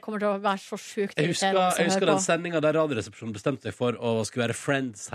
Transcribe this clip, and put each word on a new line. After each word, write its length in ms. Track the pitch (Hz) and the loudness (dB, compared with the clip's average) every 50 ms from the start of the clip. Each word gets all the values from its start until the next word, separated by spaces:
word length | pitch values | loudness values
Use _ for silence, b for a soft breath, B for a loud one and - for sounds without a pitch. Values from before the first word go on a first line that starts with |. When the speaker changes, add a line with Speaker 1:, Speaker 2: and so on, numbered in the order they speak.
| - | 0
Speaker 1:
kommer 160 | 220 214 196 | -4 -4 -2
til 140 | 208 208 196 | 0 0 0
å 80 | 202 208 | 0 0
være 160 | 202 196 196 | 0 -2 -2
så 160 | - - 110 | -4 -10 -10
sjukt 400 | 92 - - - 220 196 202 - | -10 -10 -8 -4 -4 -4 -2 0
Speaker 2:
Jeg 140 | - 151 175 | 0 0 0
husker, 220 | 165 - 196 190 190 | 0 0 0 2 4
Speaker 1:
irriterende 80 | 190 185 | 4 4
å 140 | 180 180 165 | 2 2 2
Speaker 2:
jeg 80 | 175 | 2
husker 140 | 190 190 196 190 | 2 4 4 4
Speaker 1:
høre 60 | 165 | 4
Speaker 2:
den 80 | 156 - | 4 4
Speaker 1:
på. 60 | 190 | 4
Speaker 2:
sendingen 400 | - 170 165 175 175 170 156 147 | 2 0 0 0 -2 0 2 2
der 100 | 156 151 | 4 4
Radioresepsjonen 600 | 160 156 147 131 110 101 107 - - 113 113 104 | 4 2 2 0 -2 -4 -4 -10 -10 -10 -8 -8
bestemte 320 | 95 - 147 135 - - 107 | -2 -2 -2 -2 -2 -6 -10
seg 80 | - | -4
for 180 | - 127 123 110 | -2 -2 -2 0
å 160 | 104 120 117 113 110 107 | 0 -2 0 0 0 -2
skulle 220 | - - 127 117 117 | -2 -2 -2 -2 -2
være 80 | 113 - | -2 -4
Friends 480 | - 147 139 135 131 123 107 - - - | -2 -2 0 0 -2 -4 -8 -12 -10 -6